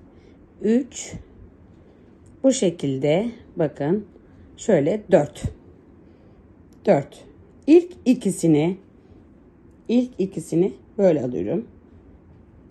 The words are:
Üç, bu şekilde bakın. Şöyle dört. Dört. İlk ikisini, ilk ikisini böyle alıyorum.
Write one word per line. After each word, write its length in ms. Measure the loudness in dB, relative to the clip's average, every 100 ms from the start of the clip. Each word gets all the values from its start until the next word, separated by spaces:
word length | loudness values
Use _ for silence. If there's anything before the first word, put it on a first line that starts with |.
| -20 -20 -20 -20 -20 -6
Üç, 520 | -2 0 -2 -12 -16 -18 -20 -20 -20 -20 -20 -20 -20 -20 -20 -20 -20 -2
bu 100 | 0
şekilde 800 | 0 -2 -2 -6 -2 0 0 -2 -10 -12 -6
bakın. 500 | -4 -4 -4 -4 -6 -20 -20 -20 -20 -8
Şöyle 460 | 0 2 2 -4 2
dört. 320 | 2 2 -8 -12 -12 -20 -20 -20 -20 -20 -20 -20 -20 -20 -20 -20 -4 2
Dört. 380 | 2 0 -14 -20 -20 -20 -6 4
İlk 260 | 4 4 -2
ikisini, 720 | 0 0 -2 0 2 2 2 -4 -12 -20 -20 -20 -20 -20 -20 _ -20 -14 -2
ilk 220 | -2 0 -4
ikisini 540 | -6 -8 -4 -2 -2 -4 -10 0
böyle 260 | 2 2
alıyorum. 440 | -2 -4 -4 -6 -8 -18 -20 -20 -20 -20 -20 -20 -20 -20 -4